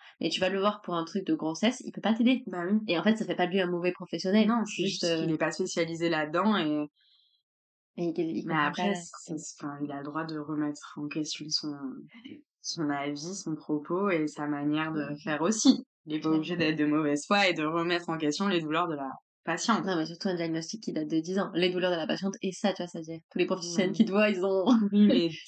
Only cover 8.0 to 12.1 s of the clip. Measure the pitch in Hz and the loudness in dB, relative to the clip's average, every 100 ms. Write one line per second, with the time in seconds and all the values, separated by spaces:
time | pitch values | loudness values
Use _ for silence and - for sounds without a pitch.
8 | 170 160 165 156 160 160 147 - 185 175 | -4 -2 -2 -2 -2 0 2 0 -2 -2
9 | 175 - - 151 - - 147 143 143 139 | -6 -16 -10 -10 -10 -10 -10 -8 -8 -6
10 | 143 151 160 156 147 151 151 147 - - | -6 -6 -6 -6 -4 -2 -2 -4 -10 -10
11 | 147 156 151 - 156 - 151 143 135 135 | -6 -4 -6 -6 -4 -4 -4 -6 -8 -10
12 | 156 | -14